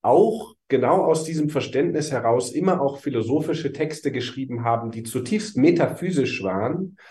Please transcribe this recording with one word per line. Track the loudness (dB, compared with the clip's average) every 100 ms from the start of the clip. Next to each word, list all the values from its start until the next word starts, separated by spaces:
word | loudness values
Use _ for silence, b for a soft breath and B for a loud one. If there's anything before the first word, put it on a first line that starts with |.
auch | 4 6 4 2 -8 -18 -2
genau | 0 4 4
aus | 4 2
diesem | 0 -2 -2
Verständnis | -2 -2 0 0 0 -2
heraus | 0 2 2 0
immer | 0 0 2
auch | 0 -2
philosophische | -4 -2 0 0 0 -4 -4
Texte | -4 -6 -4 -6
geschrieben | -4 -6 -8 -8 -4
haben, | 0 0 -2
die | -8
zutiefst | -6 -6 -2 -2 -2 2
metaphysisch | 4 4 2 -2 -2 0 0 -2
waren | -4 -2 -2 -4 -6 B B